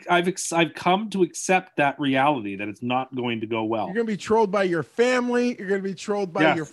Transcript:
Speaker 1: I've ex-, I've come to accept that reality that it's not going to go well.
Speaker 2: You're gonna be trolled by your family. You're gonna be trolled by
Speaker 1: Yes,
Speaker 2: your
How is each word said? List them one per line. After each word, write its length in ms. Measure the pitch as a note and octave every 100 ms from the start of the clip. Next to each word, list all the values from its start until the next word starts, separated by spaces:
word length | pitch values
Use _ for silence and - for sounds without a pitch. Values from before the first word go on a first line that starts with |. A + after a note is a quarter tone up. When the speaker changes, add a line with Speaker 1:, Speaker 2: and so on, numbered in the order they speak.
| -
Speaker 1:
I've 180 | F3 F3+
ex-, 240 | F3+ -
I've 220 | E3 D#3+
come 360 | - - F#3 A3
to 120 | G3
accept 540 | E3+ - - F#3 F#3 -
that 200 | C#3+ C#3
reality 600 | C#3 C3+ C#3 C#3+ G2+ G2
that 100 | G#2
it's 160 | G#2
not 320 | B2 B2 C3 C3
going 240 | B2 A#2
to 80 | A2
go 160 | A2+
well. 220 | A2 A2+ G2
Speaker 2:
You're 100 | A3+
gonna 80 |
be 140 | A3+ G3+
trolled 340 | - A3 G#3+
by 120 | G3+
your 200 | G3 E3+
family. 720 | D3 - A#3+ B3+ B3 A#3+ B3 B3
You're 120 | F#3+
gonna 120 | G3
be 120 | G3 F#3+
trolled 380 | - G#3 G3
by 80 | E3
Speaker 1:
Yes, 160 | D#3 D3
Speaker 2:
your 80 | D3+